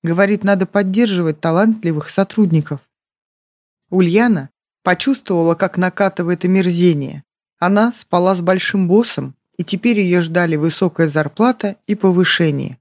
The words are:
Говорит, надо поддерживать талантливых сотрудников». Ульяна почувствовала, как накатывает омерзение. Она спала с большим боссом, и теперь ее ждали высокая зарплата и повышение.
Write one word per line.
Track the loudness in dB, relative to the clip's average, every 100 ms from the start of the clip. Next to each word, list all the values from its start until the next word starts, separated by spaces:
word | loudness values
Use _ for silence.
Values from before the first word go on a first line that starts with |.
Говорит, | -2 0 2 2
надо | 0 0 0
поддерживать | 0 0 0 0 2 -2 -2
талантливых | 0 2 2 0 -2 -4 -4
сотрудников». | -4 -2 0 2 2 -2 -10 _ _ _ _ _ _ _ _ _ _ _
Ульяна | 0 2 4 2 0 -4 _ _ _
почувствовала, | -2 -2 0 -4 -2 0 2 0
как | -2 0
накатывает | -4 0 -2 -2 -4 -2 0
омерзение. | 0 0 2 2 2 -6 -12 _ _ _ _
Она | 0 2 0
спала | -2 -4 0 2 0
с |
большим | 0 0 0 -2 2
боссом, | 2 2 -6 -10 -14 _ -10
и |
теперь | -6 -2 0 0
ее | 2 0
ждали | 0 -2 0 0
высокая | -2 -2 -4 0 -2
зарплата | 0 -4 0 0 0 -6 -8 -6
и | 0
повышение. | 2 2 2 2 0 -2 -8 -12